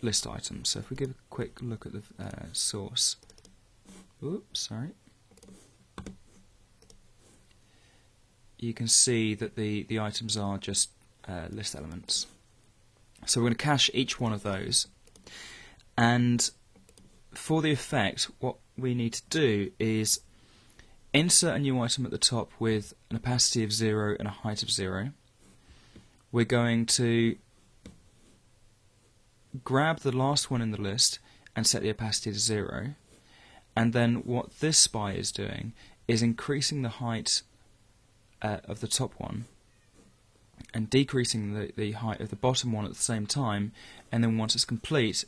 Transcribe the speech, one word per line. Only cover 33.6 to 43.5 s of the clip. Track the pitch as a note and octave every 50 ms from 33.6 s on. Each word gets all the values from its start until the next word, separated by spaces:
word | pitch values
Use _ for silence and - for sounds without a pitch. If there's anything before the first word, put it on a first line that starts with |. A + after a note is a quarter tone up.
| - _ _
And | A#2 A2+ A#2 A2+
then | A#2+ A#2+ A#2 A#2+
what | - - A#2+ B2 B2 - - - -
this | D3 D#3+ D3+
spy | - - - - A2 G#2 G2
is | F#2+ F2+ F#2+ -
doing | - G2+ G2+ G2 - - - A2+ - - - - - _ -
is | - A#2 A2
increasing | A#2 A#2 A2+ - - - C#3+ D3 C#3 - D#3 C#3+
the | B2+ A#2
height, | - - B2 A#2 A2+ G#2+ - - - - - _ _ _ _ - - _ _ _ _ _ _ _ _ _ _ _ _ _
uh, | - G#2+ G#2 F2+ -
of | - G#2 -
the | A#2+ -
top | - - C3 - -
one | - - - - A#2 A#2+ - - _ _ _ _ _ _ _ _ - - - _ _ _ _ _ _ _ _ _ - - - -
and | A2 A2 G#2+
decreasing | C3 C3+ C#3 - C#3 B2+ B2 - - A2 G#2 G2+ G#2
the, | G#2+ F#2+ - -
the | - G#2+ G#2
height | G#2+ G#2+ A#2 A2 G#2 -
of | - G#2+
the | -
bottom | - - B2+ B2+ - B2 B2
one | A2 G#2+ G#2
at | -
the | - -
same | - - A#2 A2 G#2
time, | - - C#3+ C3+ A2